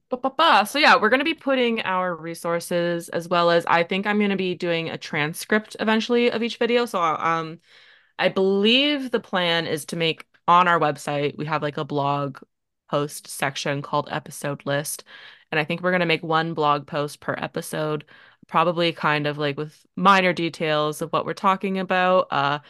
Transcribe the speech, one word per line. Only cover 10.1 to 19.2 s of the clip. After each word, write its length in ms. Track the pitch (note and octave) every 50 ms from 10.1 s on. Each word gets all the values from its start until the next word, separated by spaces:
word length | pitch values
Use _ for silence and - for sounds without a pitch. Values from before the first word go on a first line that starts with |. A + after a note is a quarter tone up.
| D3+ - - _ _ _ _ E3+
on 200 | F3 F3 F3+ F3
our 100 | E3+ D#3+
website, 580 | D#3 D3+ C#3+ - - D3+ D3 C#3+ D3 C#3 C3+ C#3+
we 80 | D3+
have, 160 | D#3 D#3 C#3+
like, 140 | D3 D3 C#3+ D#3
a 60 | D3
blog 540 | C#3 D3 C#3+ C#3 C#3+ C#3+ C#3+ C#3+ C#3 C3+ - - _ _ _ _ _ _ _ _ -
post 380 | D#3 D3 C#3+ D3 - - - -
section 520 | - - D3 C#3 C#3 - - D#3 C#3 C#3+
called 280 | C#3+ - D3+ D3 C#3+ -
episode 560 | D#3 D3+ - D3+ - - - C#3+ C#3+ - -
list. 380 | C#3+ C#3+ C#3+ D3+ - - - - - - - - - - - _ -
And 80 | D#3+ D#3
I 40 | D3+
think 180 | C#3+ E3+ E3+
we're 100 | F3+ F3+
gonna 120 | F#3 F3+ E3+
make 160 | E3 D#3+ D#3
one 300 | E3+ D#3+ D#3+ D#3+ E3 E3
blog 340 | E3 D#3+ D3+ D3 D3 D3 C#3+
post 340 | - - D3 D3 D3 - -
per 140 | - D3+ - -
episode, 680 | D#3+ D#3 - E3 E3+ - E3 D#3+ D#3 D3+ D3+ D3+ - - - - - - _ _ _ -
probably 440 | - E3 E3 F3 D#3+ E3+ F3 E3
kind 340 | D#3 - - D3+ D3 D3+